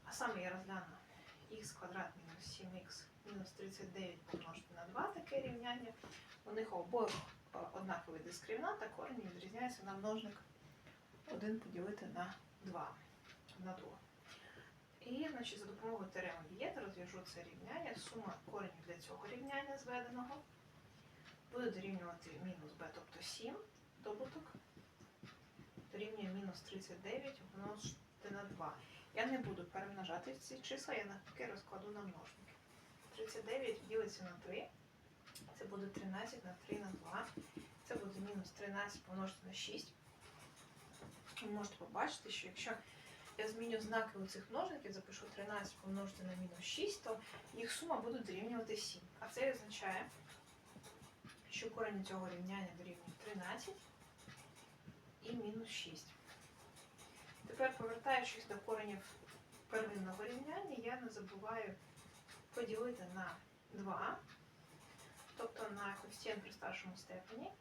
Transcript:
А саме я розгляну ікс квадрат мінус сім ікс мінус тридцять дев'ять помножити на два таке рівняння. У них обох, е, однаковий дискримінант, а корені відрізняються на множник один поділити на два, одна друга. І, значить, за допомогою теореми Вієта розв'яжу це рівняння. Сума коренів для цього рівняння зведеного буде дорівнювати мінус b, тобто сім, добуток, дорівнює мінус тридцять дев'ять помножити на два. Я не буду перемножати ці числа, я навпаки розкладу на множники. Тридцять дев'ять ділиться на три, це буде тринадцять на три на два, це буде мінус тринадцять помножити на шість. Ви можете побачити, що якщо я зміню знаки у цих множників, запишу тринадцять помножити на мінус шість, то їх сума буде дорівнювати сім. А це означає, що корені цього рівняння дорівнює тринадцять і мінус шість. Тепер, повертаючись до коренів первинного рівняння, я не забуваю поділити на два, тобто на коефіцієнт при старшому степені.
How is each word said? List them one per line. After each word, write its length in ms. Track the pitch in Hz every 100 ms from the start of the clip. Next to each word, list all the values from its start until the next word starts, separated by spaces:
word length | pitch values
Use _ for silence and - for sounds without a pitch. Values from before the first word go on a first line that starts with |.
А 80 | -
саме 300 | - 247 202
я 80 | 180
розгляну 360 | 185 190 190 - - - - - - -
ікс 220 | 220 -
квадрат 380 | - 180 185 175 -
мінус 400 | 170 165 - -
сім 200 | 185 180
ікс 260 | - - - - 208
мінус 260 | 202 185
тридцять 400 | - 196 190 190
дев'ять 300 | 185 185 175
помножити 540 | - 170 170 165 - 170
на 100 | 170
два 180 | 196
таке 380 | 415 403 - 277
рівняння. 520 | 262 240 240 247 233 220 - - - - 214
У 60 |
них 220 | 220 220
обох, 360 | 180 175 240 208
е, 480 | - - - - - -
однаковий 480 | 190 190 170 170 160
дискримінант, 600 | 170 180 - 220 339 415
а 40 | -
корені 420 | - - 247 196 175
відрізняються 480 | 190 220 247 247
на 100 | 196
множник 440 | 196 214 220 220 - - - - - - - - - -
один 280 | 190 208 220
поділити 480 | 180 175 190 208 -
на 280 | 175 180 - - -
два, 320 | 190 170 156 - - - - - - -
одна 140 | 185
друга. 240 | 185 - - - - - - - - - - - -
І, 300 | 240 262 320
значить, 300 | 269 233 202
за 60 | 202
допомогою 440 | - 220 226 190
теореми 300 | 185 180 165 160
Вієта 300 | 185 285 269
розв'яжу 380 | 202 180 180 185
це 220 | 180 175
рівняння. 520 | 165 - - 302 311 233
Сума 380 | - 226 202 - -
коренів 220 | 208 190 - 160
для 100 | 170
цього 300 | - - 202
рівняння 500 | 247 269 277 277 277
зведеного 580 | 247 247 240 247 247 294 - - - - - - - - - - -
буде 200 | 247 233
дорівнювати 580 | 190 196 190 175 170 165 151
мінус 280 | 185 165 151 -
b, 60 | 160
тобто 280 | - - -
сім, 340 | - - 226 415 - - - -
добуток, 500 | 214 208 262 311 311 - - - - - - - - - - - - - -
дорівнює 380 | 196 214 214 190
мінус 320 | 196 196 180
тридцять 400 | - 190 - 180
дев'ять 380 | 190 254 269 269
помножити 880 | 190 190 202 208 214 - - - 208
на 120 | 202
два. 300 | 196 185 160 - - - -
Я 120 | 214 254
не 120 | 262
буду 260 | 208 185
перемножати 720 | 175 190 202 196 185 175 - 262
ці 180 | - 262
числа, 360 | - 269 -
я 120 | 226 202
навпаки 400 | 196 - - 240
розкладу 420 | 202 - 190 202
на 120 | 208
множники. 540 | 196 175 - - - - - - - - - -
Тридцять 300 | 220 226 208
дев'ять 420 | 262 247 214 190
ділиться 360 | 220 202 -
на 80 | 180
три, 360 | 175 180 180 - - - - - - - - - -
це 60 | 196
буде 220 | 196 196
тринадцять 580 | - 190 190 233 247 185
на 100 | 180 -
три 120 | 208
на 80 | 202
два, 400 | 190 160 180 - - - - - - -
це 80 | -
буде 240 | 196 190
мінус 300 | 196 202 185
тринадцять 540 | - 202 196 202 -
помножити 440 | - 190 190 190 185
на 60 |
шість. 400 | 190 - 214 - - - - - - - - - - - - - - - -
Ви 100 | 214
можете 240 | 208 208 -
побачити, 560 | 175 196 254 - -
що 160 | - 185
якщо 240 | - 240 220 - - - - - -
я 100 | 220
зміню 340 | 226 233 226
знаки 360 | 214 226 220 196
у 80 | 185
цих 220 | 196 202
множників, 440 | 240 370 294 202
запишу 320 | 190 - 196 - -
тринадцять 400 | 202 208 196 -
помножити 480 | 190 196 196 190
на 120 | 185 180
мінус 280 | 180 175
шість, 400 | - 311 403 -
то 160 | 233 220 - - -
їх 180 | 220 233
сума 260 | - 339 254
буде 220 | 226 247
дорівнювати 580 | - 185 226 240 220 214
сім. 240 | - 185 - -
А 80 | -
це 260 | 247 269
означає, 520 | 240 208 214 196 190 - - - - - - - - - - - - - - -
що 200 | - 226
корені 320 | 226 214 202
цього 260 | 190 190 185
рівняння 380 | 175 180 196 185 165
дорівнює 360 | 180 170 - -
тринадцять 580 | 214 202 180 - - - - - - - - - - - - - - - - -
і 80 | 226
мінус 360 | 240 208 220 220
шість. 400 | - 175 156 151 - - - - - - - - - - - - - -
Тепер, 300 | 233 262 254
повертаючись 680 | 233 226 277 262 240 226 -
до 100 | 208
коренів 480 | - 220 208 202 - - - - - - -
первинного 560 | 220 220 202 185 190 214
рівняння, 500 | 247 294 339 381 262
я 240 | 226 254
не 80 | 247
забуваю 640 | 208 190 196 214 226 208 190 - - - - - - -
поділити 540 | - 226 220 247 233 180 185
на 200 | 180 165 - - -
два, 440 | - 196 - - - - - - - - - - - - - - -
тобто 320 | 226 - 220
на 260 | 202 196 190
коефіцієнт 400 | 196 - 220 208
при 100 | 196
старшому 440 | - - - 185 185
степені. 560 | - 185 - 226 359 -